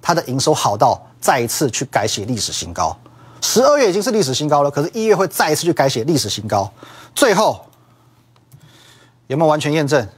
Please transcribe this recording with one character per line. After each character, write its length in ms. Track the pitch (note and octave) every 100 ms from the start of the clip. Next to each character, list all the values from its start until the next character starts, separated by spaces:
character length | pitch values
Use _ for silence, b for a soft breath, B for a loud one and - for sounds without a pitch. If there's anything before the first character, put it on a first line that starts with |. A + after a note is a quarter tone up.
它 120 | -
的 100 | E3+ E3
营 140 | C3
收 140 | D#3
好 220 | D3+ B2+ G#2+
到 260 | B2 G#2 B B
再 200 | - C#3+
一 60 | A#2
次 240 | - D3
去 160 | - B2+
改 220 | A#2+ G#2+
写 180 | - G2+
历 100 | A#2+
史 160 | -
新 220 | D#2 E2+
高。 220 | E2+ E2 D#2+ - B B B
十 200 | - -
二 140 | C4+ D4
月 120 | A#3+
已 40 |
经 80 | F3+
是 80 | G3+
历 120 | A3
史 100 | C#3
新 160 | B2 D3
高 140 | C#3+
了， 80 | C#3+
可 100 | C#3+
是 80 | D3+
一 100 | A3+
月 120 | A3 F#3
会 120 | F#3+
再 240 | - F#3+
一 40 | D3+
次 60 |
去 100 | E3
改 160 | - C#3
写 160 | B2 B2
历 120 | D#3
史 120 | G#2
新 180 | G#2 G#2+
高。 240 | G#2+ F#2+ B B B B
最 200 | - C4
后 300 | F#3 G3 - - _ _ _ _ _ _ _ _ - b b b b b b _
有 100 | C3+
没 60 |
有 60 | D#3+
完 100 | D3+
全 120 | D3+
验 160 | D#3 C#3+
证？ 200 | D3 G#2